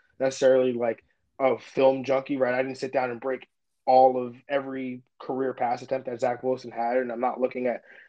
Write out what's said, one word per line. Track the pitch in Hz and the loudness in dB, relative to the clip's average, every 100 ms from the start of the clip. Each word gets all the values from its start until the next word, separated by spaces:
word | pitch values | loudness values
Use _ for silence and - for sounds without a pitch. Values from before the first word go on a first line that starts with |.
| _ - | _ -4
necessarily, | 135 131 135 131 131 | -4 2 4 6 4
like, | 117 117 113 _ _ _ - | 0 -4 -4 _ _ _ -2
a | 135 117 | 0 0
film | - - 135 135 | -4 2 4 4
junkie, | 127 135 135 135 | 0 -2 -2 0
right? | 123 | 0
I | 123 | 0
didn't | 131 127 | -4 -6
sit | 135 | -4
down | 135 127 | -2 -2
and | 117 | -4
break | 131 127 - _ _ _ - | -6 -6 -10 _ _ _ 4
all | 131 131 127 | 6 6 4
of | 123 120 - | -4 -10 -6
every | 139 135 131 131 123 - - | -4 -4 -8 -8 -10 -16 -14
career | - 131 131 | -6 -4 -4
pass | 127 123 123 | -2 -4 -4
attempt | 127 131 127 | -4 -6 -4
that | 117 | -4
Zach | 127 120 | -2 -2
Wilson | 131 127 117 | -2 -4 -6
had, | 117 120 127 | -6 -2 0
and | 123 | -2
I'm | 117 | -2
not | 127 117 | -4 0
looking | 127 127 127 | -2 -2 -4
at, | 110 - - | -4 -8 -20